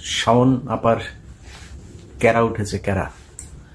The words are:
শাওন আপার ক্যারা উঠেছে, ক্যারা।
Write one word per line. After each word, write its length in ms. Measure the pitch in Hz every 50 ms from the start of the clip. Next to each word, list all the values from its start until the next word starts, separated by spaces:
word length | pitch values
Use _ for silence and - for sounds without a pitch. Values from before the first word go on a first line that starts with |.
| -
শাওন 560 | - - - - 113 117 123 127 131 131 120 - -
আপার 280 | 110 - - 113 113 107 - - - - - - - - - - - - - - - - - - - - - - - -
ক্যারা 240 | 117 113 113 117
উঠেছে, 360 | 117 113 - - 104 95 - 98
ক্যারা। 320 | - 101 95 95 82 - - - - - - - - - - - - - -